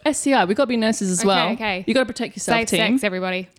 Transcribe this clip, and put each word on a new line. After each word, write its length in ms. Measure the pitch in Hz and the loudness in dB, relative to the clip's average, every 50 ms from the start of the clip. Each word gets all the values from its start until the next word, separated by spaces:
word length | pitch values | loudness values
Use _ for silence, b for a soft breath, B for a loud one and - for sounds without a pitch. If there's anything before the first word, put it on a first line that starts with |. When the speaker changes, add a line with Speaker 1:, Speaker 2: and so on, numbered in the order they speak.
| - | -2
Speaker 1:
S 180 | 302 294 - - | -2 -2 0 0
T 100 | 285 269 | 2 4
I. 120 | 240 190 | 4 4
We've 120 | 170 214 | 2 2
gotta 100 | 208 277 233 | 0 0 0
be 80 | 247 | 0
nurses 340 | 233 220 220 226 - 202 185 | 0 2 0 0 0 0 -2
as 100 | 185 175 | 0 2
Speaker 2:
Okay, 60 | 180 196 | 2 2
Speaker 1:
well. 200 | 196 180 165 175 226 | 2 2 2 0 -2
Speaker 2:
okay. 320 | 233 226 214 190 180 190 | -2 -4 -4 -4 -4 -2
Speaker 1:
You 80 | - 220 | 0 0
gotta 120 | 262 262 | 0 0
protect 300 | 226 226 - 233 - - | 0 -2 -8 -8 -8 -8
yourself, 240 | 202 - - 233 233 | -6 -4 0 0 0
Speaker 2:
Safe 80 | 226 220 | 0 0
Speaker 1:
team. 300 | 208 175 220 214 240 262 | 0 0 2 2 2 2
Speaker 2:
sex, 60 | - | 0
everybody. 440 | 208 185 185 185 185 185 185 185 - _ | -2 -4 -4 -4 -4 -4 -6 -6 -10 _